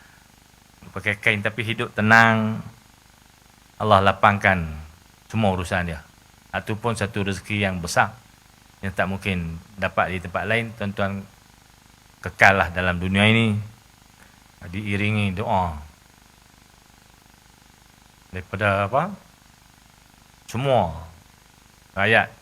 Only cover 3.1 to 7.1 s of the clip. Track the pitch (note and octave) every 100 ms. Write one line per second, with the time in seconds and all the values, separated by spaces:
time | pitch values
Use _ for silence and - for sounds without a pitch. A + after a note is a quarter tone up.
3.1 | _ - _ _ _ _ _ G#2+ G2 G2
4.1 | F#2+ G#2+ G2+ G2+ F#2 D#2+ D2+ D#2 - -
5.1 | - _ A2 G#2 F#2 F2+ F#2+ F2 D2+ -
6.1 | - - - - F#2+ - G#2 A#2 A2 G2